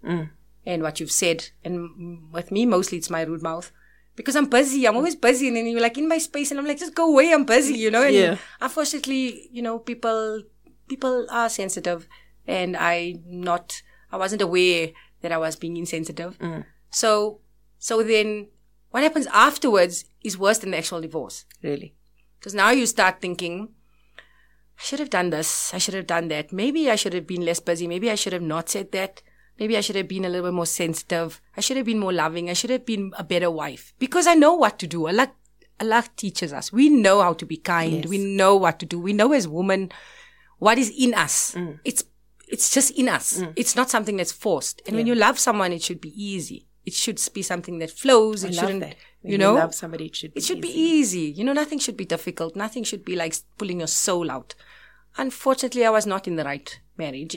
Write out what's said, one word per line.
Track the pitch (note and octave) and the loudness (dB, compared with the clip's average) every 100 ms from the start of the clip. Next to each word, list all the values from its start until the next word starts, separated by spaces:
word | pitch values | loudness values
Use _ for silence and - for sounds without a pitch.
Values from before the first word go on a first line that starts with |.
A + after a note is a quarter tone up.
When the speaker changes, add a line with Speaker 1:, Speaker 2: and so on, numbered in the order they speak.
Speaker 1:
Mm. | - F3 D#3 - _ _ | -6 -6 -6 -12 _ _
Speaker 2:
and | - F3 | -6 -4
what | D#3+ D3+ | -4 -6
you've | D#3 | -4
said, | - F3 E3 - _ | 0 0 0 -6 _
and | F3 F3 | -8 -8
m-, | E3+ E3 F3 E3+ D#3 | -10 -14 -16 -16 -12
with | E3 E3+ | -10 -4
me, | G3 | 0
mostly | A#3+ F#3 F#3 F3 | 4 2 0 -4
it's | - | -6
my | E3 | -4
rude | D#3+ E3 | -4 -4
mouth. | E3 E3 - _ _ _ _ | -6 -8 -12 _ _ _ _
Because | - B3 C#4 | -10 -2 0
I'm | C#4 | 4
busy. | A#3+ C#4 C4+ A#3 | 4 4 4 4
I'm | A3 | 4
always | E4 D4+ | 0 2
busy. | A#3+ C4 C4+ | 2 4 2
And | A#3 | 0
then | A#3 | -2
you're, | A#3 | 0
like, | A#3 A#3+ | 0 0
in | D#4 | 0
my | D#4+ | 0
space | D#4+ D4 C#4+ | -2 -4 -4
and | C#4+ | -4
I'm | D4 | -4
like, | D4 | -6
"Just | E4+ | -6
go | - E4 | 0 4
away. | C#4 D#4+ | 6 6
I'm | D#4 | 6
busy," | B3 A#3 C#4 | 4 4 4
you | A#3+ A3 | 0 2
know? | A3+ | 4
And | C#4 | 6
Speaker 1:
Yeah. | C4 F3 G3 - - | 6 4 2 -6 -8
Speaker 2:
unfortunately, | B3+ D#4 D4 D4 - C4+ B3+ - - | -6 -4 -4 -4 -4 -2 -4 -6 -14
you | A#3+ | -10
know, | A#3 A3+ | -8 -8
people, | A3+ A#3 A#3 A3 A3 G#3+ G#3 _ _ _ - | -8 -6 -4 -2 -4 -8 -12 _ _ _ -14
people | C4 C4 B3+ A#3+ | -6 -2 -2 -2
are | A#3 A3+ | -2 -2
sensitive | - F#3+ F#3 F3 E3+ - - _ _ - | -2 -6 -6 -4 -6 -8 -20 _ _ -6
and | F#3 F3+ E3+ | -4 -2 0
I | E3+ F3 F3 E3+ F3 | 0 0 -2 -8 -12
not, | F3+ F3+ F3 - - - _ _ | -8 -2 -2 -4 -16 -16 _ _
I | F#3+ | -4
wasn't | F#3+ G#3 | -2 0
aware | F#3+ F3+ F3+ F3 D#3+ - _ _ | 2 4 4 4 -2 -8 _ _
that | E3+ | -4
I | E3 | -2
was | D#3+ D#3+ | -2 -4
being | E3+ E3+ | -8 -8
insensitive. | E3+ D#3+ D#3+ D#3+ F3 - | -6 -6 -8 -10 -12 -10
Speaker 1:
Mm. | F3 D#3+ - _ _ | -10 -10 -14 _ _
Speaker 2:
So, | - A3+ G#3+ G#3+ G#3+ _ _ _ _ | -2 2 2 0 -6 _ _ _ _
so | - A3+ | -2 0
then | A3 A3 G#3 G#3 G#3 _ _ _ _ | 2 2 2 -4 -10 _ _ _ _
what | B3 | 0
happens | D4+ D#4+ B3+ | 2 2 2
afterwards | G3+ C4+ D4 C#4 G3+ F3 F3 - _ | 6 6 6 2 4 4 2 -12 _
is | A3 F#3 | -10 0
worse | G3 A3 | 2 2
than | F#3 | 0
the | E3 | -6
actual | D#3 E3+ | -4 -6
divorce. | D#3+ D#3 A2+ - - _ | -8 -8 -10 -12 -20 _
Speaker 1:
Really? | D#3 C#3+ - _ _ _ _ _ | -8 -8 -10 _ _ _ _ _
Speaker 2:
'Cause | G#3 | -8
now | G3+ G#3 | 2 4
you | C4+ A#3 | 4 2
start | - F#3 F#3 | 2 2 0
thinking, | F#3 F3 E3+ F3+ G#3+ _ _ _ _ - - _ _ _ _ - | -6 -6 -6 -8 -12 _ _ _ _ -20 -20 _ _ _ _ -14
"I | |
should | - C#4 | -8 -8
have | D4 | -2
done | F#3 F3+ | -2 0
this. | D#3 D#3+ - - | -2 -4 -4 -4
I | F3+ | -4
should | F#3+ | -4
have | F#3+ E3 | -4 -4
done | E3+ E3+ | -2 -2
that. | D3+ D#3 | -4 -6
Maybe | F#3 B3 D#4 C#4+ | -4 -2 0 2
I | G#3+ | 0
should | G3 | 0
have | F3 D#3+ | -4 -6
been | F3 | -4
less | E3+ E3+ | -2 -2
busy. | - E3+ E3+ | -2 -4 -4
Maybe | F3+ A3+ | -4 -2
I | |
should | G#3 G3 | -2 -2
have | F3+ | -4
not | E3 D#3+ E3 | -4 -4 -4
said | G3 F#3+ | -6 -6
that. | F#3+ F#3+ - _ _ _ - | -6 -6 -10 _ _ _ -8
Maybe | G#3+ G#3+ | -2 -2
I | |
should | G#3 G3 | -2 -4
have | F#3 | -4
been | F#3+ F#3 | -4 -4
a | |
little | F3+ F3+ | -4 -2
bit | |
more | F3 E3+ | -2 -2
sensitive. | - E3+ D#3+ - E3+ E3 - _ - | -2 -4 -4 -4 -4 -4 -10 _ -6
I | |
should | G3+ C4+ | -4 -2
have | A3+ | -2
been | A3 | -2
more | F#3+ | 0
loving. | F3+ D#3 E3+ F3 | 0 -2 -2 -4
I | |
should | F3 A#3 | -4 -2
have | B3+ | -2
been | B3 G#3+ G3 - | -2 -6 -6 -10
a | |
better | F3 F3 F3 | -4 0 0
wife." | D#3+ D3 C3 - - | -2 -6 -10 -18 -6
Because | B3+ F4+ E4+ | -2 2 6
I | |
know | E4 D4 | 8 8
what | F4 G#3+ - | 6 4 0
to | E3 | -6
do. | E3+ D#3+ | -4 0
Allah, | G#3 C4 - _ _ _ - | 2 0 -2 _ _ _ -6
Allah | A3 A3+ A#3 - | 0 2 0 -6
teaches | G3 - D#3+ | -8 -6 -6
us. | C#3+ - | -8 -2
We | G#3+ D4+ | 4 6
know | C#4+ F#3+ G3+ | 8 8 8
how | F3+ | 6
to | E3+ - | 2 -4
be | - | -6
kind. | - E3+ E3 D#3+ | -2 0 0 -2
Speaker 1:
Yes. | D#3+ | -2
Speaker 2:
We | G3 | -4
know | G3 G3 F#3+ | -2 4 6
what | G3 F3 - | 8 6 0
to | E3 | -4
do. | F3 | -6
We | F3+ | -2
know | G#3 A#3+ | 2 4
as | C#4+ F3 | 4 0
women | D#3 F#3+ F#3+ F#3+ - - - - _ _ - | -2 0 0 -2 -10 -20 -20 -20 _ _ 0
what | G#3 A#3+ | 4 4
is | A3+ C#4+ | 2 2
in | B3 | 2
us. | A3 D3+ - - | 2 0 0 -2
Speaker 1:
Mm. | F3+ F3 D3+ | -4 -8 -8
Speaker 2:
It's, | - - - _ _ _ - | -6 -4 -6 _ _ _ -10
it's | - - | -2 0
just | C#4 C4+ | 2 2
in | - B3+ | 2 0
us. | E3 - F#3 | 0 -2 -4
Speaker 1:
Mm. | F3 E3 | -4 -4
Speaker 2:
It's | A#3 | -2
not | A#3+ B3+ | 0 2
something | A#3 G#3+ G3 | 0 0 -4
that's | E3+ | -4
forced. | - A3 D3+ - - - | -4 -2 0 -2 -10 -6
And | A3 | -2
when | A#3 | 0
Speaker 1:
Yeah. | |
Speaker 2:
you | A#3+ | 4
love | G#3 C#4+ | 4 4
someone, | B3 G#3 F#3 | 2 0 0
it | E3+ | -2
should | - E3+ | -6 -8
be | D#3+ | -12
easy. | G3+ G3+ G3 D3+ - _ _ | -12 -8 -8 -8 -14 _ _
It | - | -10
should | - - G#3 - | -6 -4 -4 -6
be | G3+ | -6
something | F#3 F3+ F3+ E3+ | -6 -6 -8 -10
that | D#3+ | -10
flows. | - C4+ B3 A3 G#3 | -4 4 6 6 0
Speaker 1:
I | F#3 | -4
Speaker 2:
It | |
Speaker 1:
love | E3+ | -2
Speaker 2:
shouldn't, | F#3 G3 | -2 -2
Speaker 1:
that. | D3+ - - _ | -8 -14 -20 _
When | F#3 | -4
Speaker 2:
you | |
Speaker 1:
you | G3+ | 2
Speaker 2:
know, | G3 | 4
Speaker 1:
love | B3+ E4 | 4 2
somebody, | - E3 E3 D#3+ | -2 -10 -10 -10
it | - | -12
should | D#3 | -12
be | - | -6
Speaker 2:
it | |
should | - F#4 | -4 -4
be | F4 | -6
Speaker 1:
easy. | D#4+ D#4+ D#4 A#3+ F3+ | -2 2 4 2 0
Speaker 2:
easy. | D3+ D3+ | -4 -2
You | |
know, | B3 | -2
nothing | C#4+ D4 D4+ | 0 -2 -4
should | - G3 | -4 -6
be | |
difficult. | F#3 E3 - E3 E3 | -4 -4 -6 -8 -6
Nothing | G3 G#3+ B3 | -6 -8 -6
should | A3 G3+ | -8 -8
be, | - F3+ | -6 -4
like, | E3 D#3+ - - | -4 -6 -10 -10
pulling | G3+ F3+ | -6 -6
your | D#3 | -4
soul | - - F3+ D#3+ | -2 0 -2 -2
out. | C3 - - _ - - _ _ - | -6 -12 -20 _ -20 -20 _ _ -8
Unfortunately, | C4+ - C4+ C4 B3+ B3 | -6 -2 0 0 0 2
I | A3+ | 4
was | A3 G#3 | 4 2
not | G3 G3 | -2 -4
in | E3 | -4
the | |
right | C#3 C#3+ - - _ - | -4 -8 -12 -18 _ -10
marriage | D#3 C3+ D#3+ | -10 -8 -12